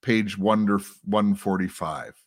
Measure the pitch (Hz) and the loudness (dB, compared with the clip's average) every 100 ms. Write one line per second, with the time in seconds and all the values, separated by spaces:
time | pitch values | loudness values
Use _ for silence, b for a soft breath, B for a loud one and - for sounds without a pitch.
0 | - 113 104 98 98 107 104 101 98 - | 2 0 0 -2 2 2 2 0 -2 -16
1 | - 104 104 101 101 95 92 - 82 73 | -2 2 2 0 0 -2 -2 -4 -8 -6
2 | 58 - | -12 -20